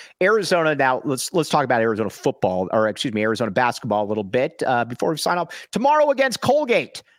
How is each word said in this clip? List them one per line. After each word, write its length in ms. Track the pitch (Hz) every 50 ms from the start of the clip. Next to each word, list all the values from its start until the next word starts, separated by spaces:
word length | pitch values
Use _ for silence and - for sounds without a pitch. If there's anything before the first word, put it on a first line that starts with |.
| - - - -
Arizona. 540 | 180 196 220 220 185 - 190 170 160 156 151
Now 260 | 139 135 131 127 - -
let's, 280 | 147 131 123 - - 185
let's 160 | 170 151 -
talk 140 | - 147 135
about 180 | 123 127 117
Arizona 280 | 113 117 110 101 110 95
football, 580 | - - - 143 - - - 95 92 92 95 -
or 160 | - 113 110
excuse 260 | 107 98 - - 135 107
me, 80 | 107
Arizona 300 | 107 110 113 104 117 107
basketball 540 | 92 123 123 120 117 - - 110 104 104 104
a 20 |
little 160 | 101 107 107 101
bit, 400 | 92 113 127 139 165 - - -
uh, 200 | 127 127 120 117
before 260 | 117 123 - 190 175
we 60 | 160
sign 200 | 147 - - 175
off. 300 | 175 170 - - - - -
Tomorrow 380 | - 202 247 277 302 302 294 294
against 320 | 277 233 269 262 214 -
Colgate. 600 | - - 277 302 294 233 226 170 123 - - - - _ _